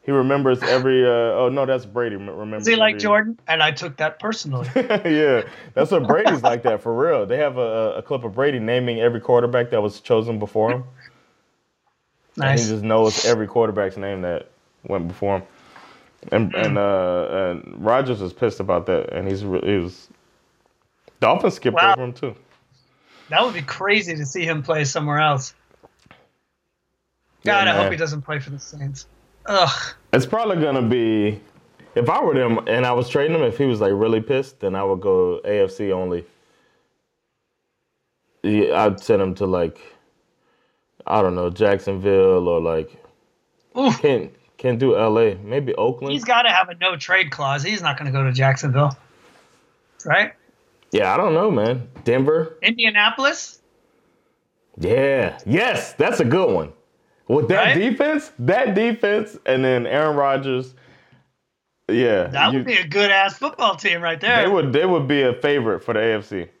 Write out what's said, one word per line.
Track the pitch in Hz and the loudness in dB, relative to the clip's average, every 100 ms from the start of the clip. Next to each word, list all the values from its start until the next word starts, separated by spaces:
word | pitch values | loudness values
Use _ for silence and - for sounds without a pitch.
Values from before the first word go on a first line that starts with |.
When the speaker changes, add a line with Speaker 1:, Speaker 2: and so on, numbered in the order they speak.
Speaker 1:
He | - | 0
remembers | 139 131 143 131 127 | 0 2 2 2 0
every, | - 127 131 131 | 2 0 2 4
uh, | 123 | 4
oh, | 120 117 101 123 | 2 0 0 0
no, | 135 | 0
that's | 131 131 104 | -2 -2 -4
Brady. | 110 117 101 | -6 -4 -6
M-, | 101 | -10
remember | 85 107 107 | -12 -10 -4
Speaker 2:
Is | 214 | 0
he | 226 | 2
like | 214 208 | 2 0
Speaker 1:
every | |
Speaker 2:
Jordan? | 208 208 220 233 - | 0 0 0 -8 -4
And | 160 | 0
I | 156 | 0
took | 147 175 139 | 0 -10 -4
that | 151 - | -6 -4
personally. | 214 220 151 131 123 | -8 -6 -6 -8 -4
Speaker 1:
<laughs> | |
Yeah, | 262 240 214 175 151 151 123 - - - | -4 0 -2 0 2 4 2 0 -14 -8
that's | - 156 | -2 2
what | - 226 | 2 2
Brady's | 160 220 160 | 2 2 2
like | 120 120 | 0 0
that, | 120 107 | 0 -2
for | 117 | -2
real. | 117 160 143 98 | -2 0 0 0
They | 123 | -2
have | 147 127 | -2 -2
a, | 117 113 110 - | -2 -2 -2 -4
a | |
clip | - 135 | -6 -6
of | 120 | -6
Brady | 101 143 127 | -2 0 0
naming | 110 123 123 117 | -2 0 0 0
every | 120 117 | 0 0
quarterback | - 123 120 123 120 | 2 2 4 0 0
that | 113 | 0
was | 104 101 | -2 -6
chosen | - 113 113 110 | 0 0 0 -6
before | 104 107 110 | -4 -2 0
him. | 127 127 - - _ _ _ _ _ _ _ _ _ _ _ _ - | -2 -8 -20 -20 _ _ _ _ _ _ _ _ _ _ _ _ -4
And | |
Speaker 2:
Nice. | 135 135 110 | 0 0 0
Speaker 1:
he | |
just | 110 | -2
knows | 107 110 110 - | 2 4 4 2
every | 113 117 104 | 0 0 0
quarterback's | 120 113 101 98 95 | 0 0 0 -4 -4
name | 98 98 | -8 -6
that | 90 85 - _ _ _ - | -6 -6 -8 _ _ _ -6
went | 95 85 | -4 -4
before | 92 101 98 | -4 -2 -2
him. | 92 _ - - - - _ _ - | -4 _ -20 -20 -20 -20 _ _ -2
And, | 104 110 | 0 0
Speaker 2:
Mm. | - 107 | -2 0
Speaker 1:
and, | 101 | 0
uh, | 101 95 90 90 76 | 2 2 0 -2 -2
and | 92 92 87 - 50 | -2 -4 -6 -12 -4
Rodgers | 101 123 135 113 | 2 2 2 -4
was | 92 | -6
pissed | - 117 - | -2 -2 -2
about | 98 87 90 | -2 -2 2
that, | 87 - | -2 -2
and | - 95 | -6 -4
he's | 98 | -4
re-, | 101 92 | -4 -2
he | - 101 | 0 0
was, | 85 - - _ _ _ _ _ _ _ _ _ _ _ | -2 -10 -20 _ _ _ _ _ _ _ _ _ _ _
Dolphins | 110 180 196 | 2 4 0
skipped | - 127 135 | 0 0 4
Speaker 2:
Wow. | 190 | 4
Speaker 1:
over | 190 | 4
him, | 123 | -2
too. | 123 135 104 _ _ _ _ _ _ _ _ - | -8 -10 -10 _ _ _ _ _ _ _ _ -4
Speaker 2:
That | 156 | 0
would | 247 | 0
be | 175 | -2
crazy | 139 - 190 214 175 | -10 -6 0 0 0
to | 160 139 | -8 -6
see | 185 | -6
him | 165 156 | -4 -4
play | 143 156 | -2 -2
somewhere | 139 160 147 147 | -2 -4 -2 0
else. | 156 139 131 _ _ _ - _ _ - _ _ _ _ _ _ _ _ _ _ _ _ | 0 0 -4 _ _ _ -20 _ _ -20 _ _ _ _ _ _ _ _ _ _ _ _
Speaker 1:
Yeah, | 202 202 | 0 2
Speaker 2:
God, | 190 | 2
I | |
hope | 165 | 2
Speaker 1:
man. | 196 | 0
Speaker 2:
he | 165 | -2
doesn't | 160 151 | -4 -6
play | 139 151 | -8 -10
for | 135 | -8
the | 139 | -16
Saints. | - 147 139 139 - _ _ _ - | -16 -14 -12 -12 -18 _ _ _ -2
Ugh. | 202 165 - - - _ | 2 2 0 -10 -14 _
Speaker 1:
It's | - 131 | 0 2
probably | 220 226 180 | -2 0 0
gonna | 151 135 | 0 2
be, | 117 123 113 110 104 107 - _ _ _ - | 2 2 2 2 0 -2 -14 _ _ _ -6
if | - 120 | -2 0
I | 202 | 2
were | 208 | 2
them | 135 123 113 - | 2 2 0 0
and | 117 | 0
I | 123 | 2
was | 123 123 | 0 0
trading | 147 147 165 | 0 0 0
him, | |
if | 127 113 | 0 0
he | |
was, | 139 110 | 0 2
like, | 101 | 0
really | 98 110 113 | 2 2 0
pissed, | 110 135 135 _ | 0 -2 -2 _
then | 98 | -6
I | 95 | -2
would | 98 95 | -2 -2
go | 101 92 90 87 | 0 2 2 -2
A | - 104 | -2 0
F | 95 | 0
C | - 104 | -2 -4
only. | 92 92 87 87 _ _ _ _ _ _ _ _ _ _ _ _ _ _ _ _ _ _ _ _ _ | -4 -4 -6 -10 _ _ _ _ _ _ _ _ _ _ _ _ _ _ _ _ _ _ _ _ _
Yeah, | 95 104 98 80 | 0 2 2 4
I'd | 104 98 | 2 0
send | - 104 | 0 0
him | 95 92 | 0 -2
to, | 98 | -2
like, | 90 85 - - _ _ _ _ _ _ _ _ _ _ _ - | 0 -2 -6 -20 _ _ _ _ _ _ _ _ _ _ _ -2
I | 104 | 0
don't | 95 | 2
know, | 90 87 | 0 -4
Jacksonville | 90 104 101 - 98 98 98 95 90 87 | 0 2 2 -2 -2 2 4 6 4 2
or, | 85 | 0
like, | 82 80 78 - - _ _ _ _ _ _ 240 | 0 -2 -6 -16 -20 _ _ _ _ _ _ 0
Speaker 2:
Oof. | 269 - | 0 2
Speaker 1:
can't, | 147 123 73 _ _ _ | 2 0 -4 _ _ _
can't | 127 117 | -4 0
do | 131 98 | 2 2
L | 110 110 | 2 4
A. | 113 95 | 2 0
Maybe | 101 131 131 | -6 -6 -4
Oakland. | - 113 127 135 | -2 -2 -2 -6
Speaker 2:
He's | 277 | -6
gotta | 226 240 233 | 0 2 4
have | 185 180 | 2 0
a | 170 | -2
no-trade | 185 170 - 190 165 | -4 -4 -2 0 0
clause. | 131 139 143 | -4 -4 -4
He's | 160 214 | -4 -4
not | 165 135 | -4 -4
gonna | 143 | -4
go | 135 | -2
to | 131 | -2
Jacksonville. | 127 135 135 147 131 143 135 _ _ _ _ _ _ _ _ _ _ | 2 2 2 0 2 0 -2 _ _ _ _ _ _ _ _ _ _
Right? | 160 170 214 - _ _ _ _ _ | -2 0 0 -8 _ _ _ _ _
Speaker 1:
Yeah, | - 95 | 0 2
I | 117 | 2
don't | 196 | 2
know, | 160 208 | 2 2
man. | 135 110 127 117 - | 0 0 -2 -8 -6
Denver? | - 123 135 160 165 - | 0 2 2 2 -2 -2
Speaker 2:
Indianapolis? | 196 233 226 208 214 233 269 320 - - _ _ _ _ _ _ _ _ _ _ _ - | -2 0 0 2 0 0 -2 -2 -12 -20 _ _ _ _ _ _ _ _ _ _ _ -6
Speaker 1:
Yeah. | 85 123 139 135 95 - - | 0 2 2 0 -2 -4 -2
Yes, | 151 247 170 - | 0 0 -2 -6
that's | - 170 220 | 0 0 2
a | |
good | 135 165 170 | 2 2 2
one. | 90 76 - _ _ _ _ - | 0 -4 -14 _ _ _ _ -2
With | 139 113 | 0 2
that | 170 | 2
Speaker 2:
Right? | 202 | 4
Speaker 1:
defense, | 180 226 220 294 311 - - | 4 2 0 0 0 -4 -4
that | 120 208 254 190 | 0 2 2 2
defense, | 233 226 202 214 214 - - | 0 0 0 0 -2 -8 0
and | 131 | 2
then | 131 123 120 | 2 0 0
Aaron | 139 156 147 | 0 2 2
Rodgers. | 139 135 135 127 127 - _ _ _ _ _ _ _ _ _ _ - | 0 0 -2 -4 -6 -18 _ _ _ _ _ _ _ _ _ _ -2
Yeah, | 113 123 101 87 | 2 2 2 0
Speaker 2:
That | 139 180 | 0 2
would | 135 | 2
Speaker 1:
you | |
Speaker 2:
be | 254 208 | 0 0
a | 170 | 0
good-ass | 196 202 196 196 - | 0 2 4 2 -2
football | 285 - 226 190 | -8 -2 -2 0
team | 202 170 | -4 -2
right | 170 165 | -4 -4
there. | 202 240 | 0 2
Speaker 1:
They | 190 | 2
would, | 196 139 | 2 2
they | 135 185 | 0 2
would | 170 135 | 0 2
be | 143 | 2
a | 131 | 2
favorite | 120 143 143 113 90 | 0 0 0 0 -2
for | - | -2
the | 110 | 0
A | 113 107 | 0 -2
F | 101 | -4
C. | 98 85 _ | -10 -10 _